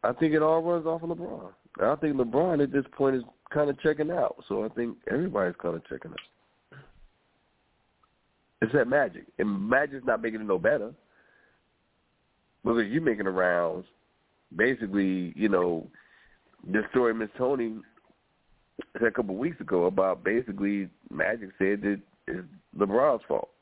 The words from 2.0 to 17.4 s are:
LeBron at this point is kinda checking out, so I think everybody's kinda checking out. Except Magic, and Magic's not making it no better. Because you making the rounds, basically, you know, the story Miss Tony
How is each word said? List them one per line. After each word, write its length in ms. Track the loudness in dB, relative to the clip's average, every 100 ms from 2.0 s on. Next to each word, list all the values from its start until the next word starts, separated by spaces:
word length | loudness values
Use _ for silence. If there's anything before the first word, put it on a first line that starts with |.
| 0 0
LeBron 460 | 2 2 2 2
at 100 | 2
this 120 | 2 -2 0
point 200 | 2 2
is 60 | -4 _ -6
kinda 240 | 0 0 0
checking 280 | 0 0 0
out, 260 | 0 0 -2 -6
so 160 | -4
I 40 | -4
think 260 | -4 -4 -4 -4
everybody's 460 | -2 0 0 0 -2
kinda 200 | -4 -6 -8
checking 240 | -12 -12
out. 680 | -16 -18 _ _ _ _ -20 -20 -20 -20 _ _ _ _ _ _ _ _ _ _ _ _ _ _ _
Except 260 | 0 2 4
Magic, 360 | 2 0 -4 -20 -4
and 300 | -2 -2 2
Magic's 380 | 2 0 -4 -2
not 160 | -2
making 180 | -2 -6
it 60 | -2
no 120 | 2
better. 340 | 2 2 -2 -12 _ _ _ _ _ _ _ _ _ _ _ _ _ _ _ _
Because 220 | 0 0 2
you 140 | 0
making 240 | 0 0
the 60 | -2
rounds, 560 | 2 2 4 2 -2 -10 _ _ _ _ _ _
basically, 800 | 0 0 0 -2 0 2 0 -4
you 140 | -2 2
know, 400 | 2 2 -2 -6 -18 _ _ _ _ _ _ -2
the 120 | -2 0
story 220 | 2 2
Miss 160 | 0 -4
Tony 380 | -2